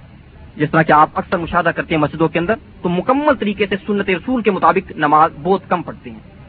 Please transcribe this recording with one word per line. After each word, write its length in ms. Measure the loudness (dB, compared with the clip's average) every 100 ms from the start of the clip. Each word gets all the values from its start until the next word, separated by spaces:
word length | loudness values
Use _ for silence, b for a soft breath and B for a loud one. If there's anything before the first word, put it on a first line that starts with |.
| -20 -20 -20 -20 -20 -6
جس 160 | 0
طرح 100 | 2
کہ 100 | 4
آپ 180 | 6 4
اکثر 240 | 0 -4 -4
مشاہدہ 320 | -2 -2 -2
کرتے 260 | -4 -4 -2
ہیں 60 |
مسجدوں 260 | -2 0 -2
کے 120 | 0
اندر، 140 | -2 -4 -6 -8
تو 80 | -4
مکمل 460 | -4 0 0 2 0
طریقے 300 | -2 -2 -4
سے 60 | -4 -2
سنت 240 | -2 0
رسول 320 | -4 -2 -2
کے 100 | 0
مطابق 400 | 2 2 2 -2 -4
نماز 360 | 2 4 2 0
بہت 180 | -2 -2 -2
کم 140 | -6
پڑھتے 280 | -6 -14 -16
ہیں۔ 100 | -18 -20 -20